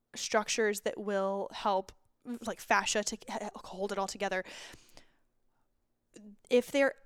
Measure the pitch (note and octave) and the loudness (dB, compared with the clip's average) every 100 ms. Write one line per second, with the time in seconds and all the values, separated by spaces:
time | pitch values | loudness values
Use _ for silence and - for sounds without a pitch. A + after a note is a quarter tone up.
0 | _ A#3 - A3+ G#3+ - G#3+ G#3 - - | _ -8 2 2 2 2 2 2 -2 -4
1 | G#3 G3+ F#3+ G3 G3+ - A3 F#3+ G3 - | -2 0 0 -2 -4 -2 2 2 0 -12
2 | _ _ - A#3+ A3+ F3 - G#3 G3 G#3+ | _ _ -10 -8 -6 -8 2 4 4 0
3 | G#3 A3 - G#3 G#3 - - F#3 G3 G3+ | 0 -4 -8 -6 -6 -10 -14 -6 -4 -2
4 | G3 - G3 F#3 F#3 - - - - - | -2 -2 -2 -2 -4 -10 -14 -18 -20 -20
5 | - _ _ _ _ _ _ _ _ _ | -20 _ _ _ _ _ _ _ _ _
6 | _ - G#3 G3+ - B3 B3 C#4 C#4 - | _ -20 -20 -20 4 4 4 4 4 2